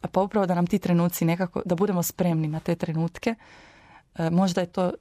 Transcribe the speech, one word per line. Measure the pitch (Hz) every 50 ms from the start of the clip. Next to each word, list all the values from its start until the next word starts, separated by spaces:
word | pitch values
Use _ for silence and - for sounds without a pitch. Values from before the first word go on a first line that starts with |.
A | - 165
pa | _ 185
upravo | 190 202 - 214 196
da | 175 180
nam | 175 175 175
ti | - 196
trenuci | - - 180 170 170 175 - - 175
nekako, | 165 170 175 185 180 _ - -
da | - 180
budemo | 165 202 214 196 175 165
spremni | - - - 185 175 165 160 156 151
na | 151 160
te | - - 170
trenutke. | 160 - - 160 160 165 165 - - - 226 226 - - - - - - - - - - - - - _ _ _
E, | - 165 160
možda | 170 175 190 190 175 -
je | - -
to | _ - 185 180 330 -